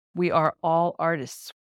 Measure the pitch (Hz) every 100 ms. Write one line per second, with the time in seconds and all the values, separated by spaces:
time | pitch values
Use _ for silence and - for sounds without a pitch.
0 | _ 170 175 165 156 - 170 165 175 -
1 | 165 160 127 - - -